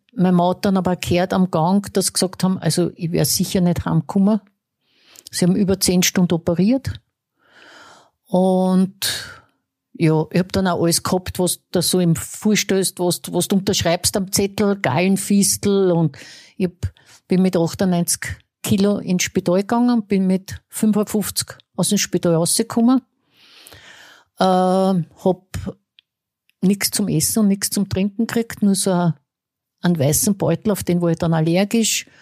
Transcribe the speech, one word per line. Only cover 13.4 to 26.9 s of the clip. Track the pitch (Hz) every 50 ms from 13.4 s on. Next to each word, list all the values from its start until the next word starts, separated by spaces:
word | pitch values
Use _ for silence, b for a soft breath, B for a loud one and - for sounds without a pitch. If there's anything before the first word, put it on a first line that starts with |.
| 170
du | - 208
unterschreibst | 190 190 - 190 - - 175 165 175 - - -
am | - 185 185
Zettel, | - - 196 196 196 - 214 202 202 196
Gallenfistel. | - 143 127 160 180 190 196 185 - - 202 202 190 - - - - 202 196 196 196 180
Und | 170 170 165 151 B B B B B B B B B
ich | - 190
hab, | 175 - _ - - b b b b b b _ -
bin | 190 180
mit | 185 185 180
achtundneunzig | 175 165 160 - - 196 185 175 170 170 - - - - - - - _ _ _ _
Kilo | - - 214 190 196 208 202 -
ins | - 175 185 175
Spital | - - - 185 185 175 175 190
gegangen, | 202 196 240 233 247 247 240 233 208
bin | - 202 190 190
mit | 185 190 185 190 - - - _ _
fünfundfünfzig | - - 226 220 208 208 208 - - 214 185 - - - - - - - _ _ _
aus | - 175 -
dem | 202 196
Spital | - - - 175 - 175 165
rausgekommen. | 160 170 165 - - 226 226 - 240 226 240 262 254 - _ B B B B B B B B B B B B B B B B B B B B B B B B _ -
Äh, | 185
hab | 190 185 185 185 185 185 190 190 190 196 175 156 - _ - - 190 180 - _ _ - - - - - _ _ _ _ _ _ _ _ _ _ _ _ _ _ _ _ _
nix | - 185 202 196 - -